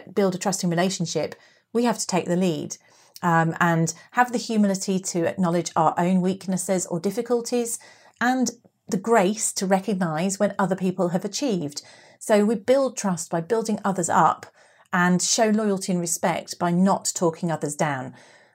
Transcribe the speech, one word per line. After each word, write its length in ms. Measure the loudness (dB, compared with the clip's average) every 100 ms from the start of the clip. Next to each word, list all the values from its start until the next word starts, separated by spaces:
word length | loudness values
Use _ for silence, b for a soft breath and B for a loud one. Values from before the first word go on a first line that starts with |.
| -4
build 220 | 0 0
a 60 | 0
trusting 320 | -4 -2 -2
relationship, 640 | 0 0 -2 -4 -2 -4 -8 b b b
we 120 | 0
have 160 | 0 0
to 80 | -2
take 180 | -2 0
the 100 | 0
lead, 420 | 0 -2 -6 -14 B B B B
um, 340 | 0 2 2 2
and 340 | 2 2 0 -4 B
have 180 | 0 0
the 80 | 0
humility 580 | -2 2 2 2 -2 -4
to 280 | -2 -2 -2
acknowledge 440 | 0 2 2 0 2
our 180 | 2 2
own 200 | 2 2
weaknesses 680 | 2 -2 -4 -4 -2 -2 -2
or 120 | -4
difficulties 800 | -4 -4 -2 -2 0 -2 -2 -8 B B B B
and 300 | 0 2 0 -4 _ _ -4
the 100 | -2
grace 540 | 2 4 4 0 -4
to 140 | -2 0
recognise 720 | 0 0 -2 -2 -2 -2 0
when 160 | -2 0
other 180 | -2 0
people 340 | -2 0 0
have 160 | -2 -4
achieved. 580 | -4 -2 -2 -4 -8 B B B B
So 260 | 0 2 2
we 100 | 0
build 420 | 2 2 2 -2
trust 320 | -4 -4 -4
by 120 | -4
building 380 | -2 -2 -2 -2 -2
others 240 | -2 0
up 380 | 4 4 2 -8 b b b b
and 300 | 2 4 2
show 280 | 2 2 2
loyalty 420 | 2 0 -2 -2
and 100 | -2
respect 560 | -2 -2 -2 -2 -6 -4
by 140 | 0
not 400 | 4 4 2 -2
talking 380 | 0 -2 0 -4
others 240 | -4 -4 -2
down. 400 | -2 -2 -8 -14 B B B